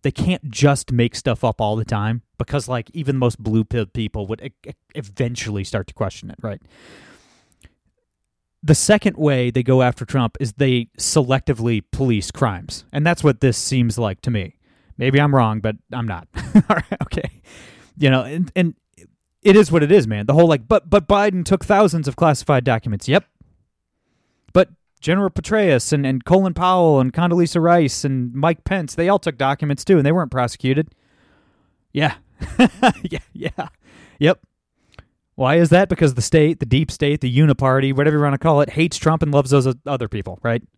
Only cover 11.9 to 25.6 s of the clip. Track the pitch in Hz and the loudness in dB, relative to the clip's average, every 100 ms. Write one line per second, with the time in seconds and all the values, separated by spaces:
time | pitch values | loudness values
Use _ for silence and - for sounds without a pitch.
11.9 | - 135 110 92 - 123 92 - - _ | -4 0 0 -4 -4 -4 -4 -12 -18 _
12.9 | 143 156 170 151 123 135 113 - 131 120 | -4 -2 2 0 2 0 -2 -4 -2 -2
13.9 | 107 110 92 - 110 87 _ _ _ _ | -2 -4 -4 -6 -6 -8 _ _ _ _
14.9 | - 127 139 147 135 113 107 107 110 _ | -4 0 2 2 2 0 -2 -6 -8 _
15.9 | 123 117 85 - - - 214 - 165 - | -10 -8 -10 -12 -12 2 2 4 -4 -4
16.9 | 196 - - - _ _ - - - _ | -10 -8 -8 -10 _ _ -20 -20 -20 _
17.9 | - 143 131 113 160 175 - 170 - _ | -2 2 2 0 -6 -4 -2 -2 -4 _
18.9 | _ - _ _ _ 202 196 160 165 147 | _ -20 _ _ _ 6 6 6 2 4
19.9 | 160 113 104 104 143 170 143 110 214 170 | 4 2 -4 0 4 4 2 2 0 2
20.9 | 202 156 202 208 185 170 190 - 202 208 | 0 2 0 2 -2 -2 -2 2 2 4
21.9 | 165 139 - 165 143 - 135 123 113 - | 0 -6 0 0 0 0 0 0 -2 -4
22.9 | 101 - 165 - _ _ _ _ _ _ | -8 0 -2 -2 _ _ _ _ _ _
23.9 | _ _ _ _ _ _ 180 185 _ _ | _ _ _ _ _ _ 0 0 _ _
24.9 | _ - 185 196 - - 214 | _ -2 0 0 -4 -2 0